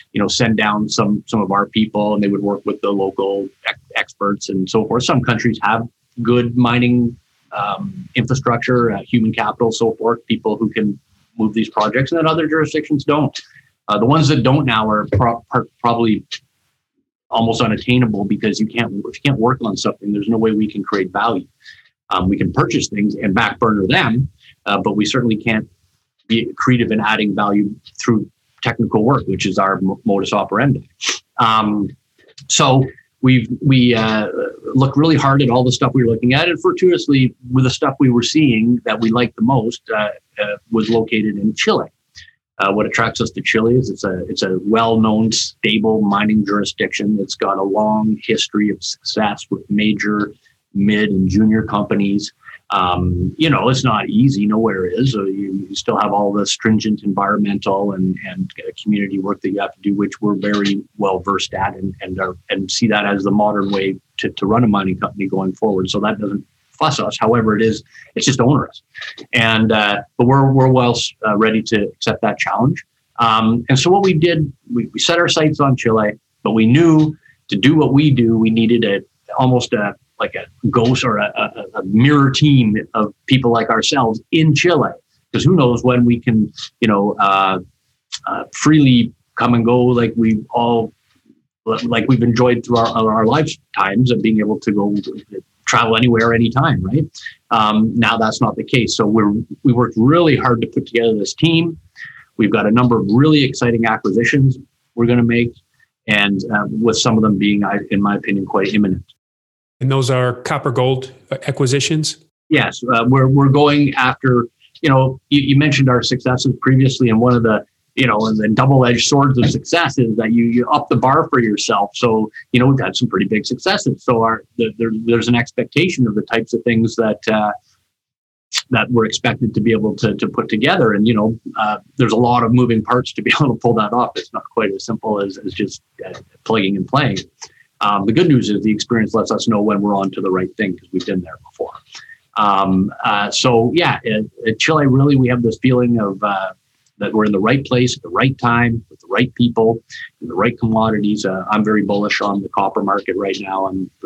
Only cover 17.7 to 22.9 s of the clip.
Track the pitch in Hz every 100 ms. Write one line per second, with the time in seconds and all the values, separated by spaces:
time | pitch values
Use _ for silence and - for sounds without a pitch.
17.7 | 104 - 127 113 101 98 107 110 104 107
18.7 | 113 117 101 - - 143 107 117 127 113
19.7 | 92 107 - 101 101 101 113 113 107 107
20.7 | 104 95 101 92 101 117 - - _ -
21.7 | - _ _ - 92 92 101 92 92 175
22.7 | - -